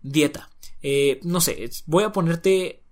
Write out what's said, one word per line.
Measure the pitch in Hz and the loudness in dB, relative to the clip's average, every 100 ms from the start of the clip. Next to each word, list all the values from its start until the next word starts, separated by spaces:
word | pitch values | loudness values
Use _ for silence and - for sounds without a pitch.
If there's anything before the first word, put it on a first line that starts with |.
dieta, | 139 147 147 - - - - - | 0 2 2 0 -18 -18 -14 -8
eh, | 139 139 139 131 | -2 2 2 0
no | 170 180 | -2 0
sé, | 165 90 117 - - | 0 -2 -8 -10 0
voy | 170 | 2
a | 214 | 2
ponerte | 202 165 165 190 190 180 - - | 0 0 2 2 2 0 -10 -20